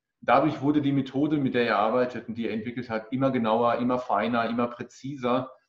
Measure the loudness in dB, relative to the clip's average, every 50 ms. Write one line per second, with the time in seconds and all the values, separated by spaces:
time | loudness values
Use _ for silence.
0 | _ _ _ _ 0 2 4 4 4 2 0 0 0 0 2 2 2 2 2 0
1 | 0 0 -2 -2 0 0 0 0 0 0 2 2 2 2 2 2 2 2 2 2
2 | 0 0 -2 -8 -10 -10 -8 -6 -4 -4 -4 -4 -6 -6 -8 -8 -6 -6 -6 -6
3 | -6 -6 -4 0 0 0 0 0 2 2 2 2 4 2 2 2 0 0 0 -2
4 | 0 0 0 0 0 0 0 0 0 0 0 -2 -2 -2 -4 -8 -12 -14 -14 -14
5 | -12 -12 -10 -4 -2 0 0 0 -2 -4 -12 -20 _